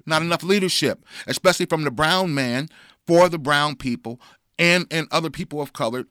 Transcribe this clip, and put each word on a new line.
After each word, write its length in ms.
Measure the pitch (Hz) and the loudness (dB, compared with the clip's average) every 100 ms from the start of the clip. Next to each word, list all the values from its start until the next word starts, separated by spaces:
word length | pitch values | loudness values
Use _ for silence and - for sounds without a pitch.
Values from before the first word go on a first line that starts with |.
not 160 | - 156 | -4 -2
enough 220 | 165 170 | 0 -2
leadership, 600 | 170 202 185 - 135 98 _ - - | 0 0 0 0 -2 -2 _ -14 -8
especially 380 | 127 185 180 | 0 2 2
from 180 | 180 165 | 0 -2
the 80 | 147 | -2
brown 440 | 120 156 185 185 | 0 2 2 0
man 340 | 139 127 123 156 - - _ - | -2 -2 -4 -6 -12 -20 _ 4
for 240 | 170 180 | 6 6
the 80 | 165 | 4
brown 380 | 139 147 151 139 | 0 2 2 -2
people 440 | 131 120 113 120 - _ _ - | -6 -6 -8 -14 -18 _ _ 0
and, 280 | 170 180 170 | 2 2 0
and 180 | 160 156 | -4 -2
other 200 | 165 160 | -2 -2
people 320 | 139 185 147 | -8 -10 -8
of 100 | 139 | -8
color 320 | - 117 123 - | -4 -4 -4 -8